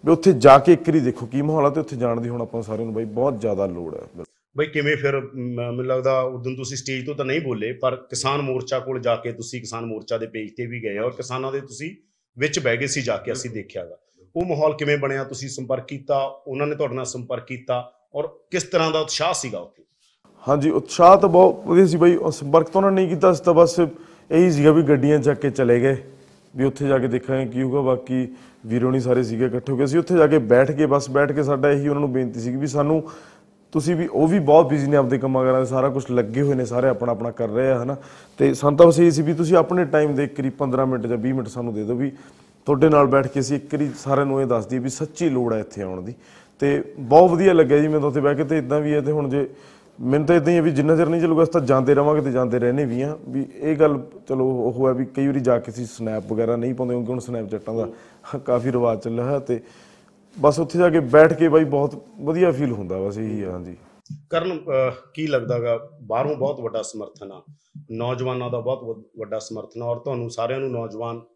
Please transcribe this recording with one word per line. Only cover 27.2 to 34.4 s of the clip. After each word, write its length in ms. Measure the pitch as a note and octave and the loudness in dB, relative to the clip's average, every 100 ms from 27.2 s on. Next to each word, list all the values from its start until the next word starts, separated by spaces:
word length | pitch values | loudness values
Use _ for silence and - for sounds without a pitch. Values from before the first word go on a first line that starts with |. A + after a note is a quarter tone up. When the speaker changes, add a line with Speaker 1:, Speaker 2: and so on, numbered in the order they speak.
| - C3+ B2+ | -4 -4 -4
Speaker 1:
ਕੀ 160 | B2 | -4
ਹੋਊਗਾ। 200 | C3 C3+ | -4 -2
ਬਾਕੀ 460 | C3 B2+ B2+ B2+ B2+ - - _ A2+ | -2 -2 -2 -6 -6 -10 -20 _ -6
ਵੀਰ 180 | A#2 | -2
ਹੋਣੀ 160 | B2+ C3 | 0 -2
ਸਾਰੇ 240 | A#2+ B2+ | 0 0
ਸੀਗੇ 220 | A#2 A2 B2+ | 0 -2 -2
ਇਕੱਠੇ 280 | B2 - | -2 -6
ਹੋ 40 | C3 | -2
ਕੇ, 60 | |
ਅਸੀਂ 160 | C#3 D#3 | 0 0
ਉੱਥੇ 180 | E3 F3 | 0 4
ਜਾ 100 | D3+ | 4
ਕੇ 100 | D3+ | 4
ਬੈਠ 340 | A2 A#2+ C3+ | 4 4 4
ਕੇ, 140 | D3 D3+ | 2 2
ਬਸ 240 | C#3+ A#2+ | 0 0
ਬੈਠ 220 | C3+ C#3+ | 0 0
ਕੇ 120 | D3 | 0
ਸਾਡਾ 280 | C#3+ C#3 C#3+ | -2 0 0
ਇਹੀ 160 | C#3+ C#3+ | 0 0
ਉਹਨਾਂ 140 | C#3+ | -2
ਨੂੰ 120 | C#3+ | -2
ਬੇਨਤੀ 260 | B2+ B2 A2+ | -2 -4 -6
ਸੀਗੀ 180 | A#2 B2+ | -8 -6
ਵੀ 100 | C#3+ | -4
ਸਾਨੂੰ 360 | C#3 D3 D#3+ D#3 - - - _ _ _ | -2 0 0 -4 -16 -20 -20 _ _ _
ਤੁਸੀਂ 240 | D#3+ C#3+ E3+ | -4 -2 -2
ਵੀ, 120 | E3+ | -2
ਉਹ 200 | A2+ D#3 | 0 2
ਵੀ 120 | |
ਬਹੁਤ 300 | G3 | 2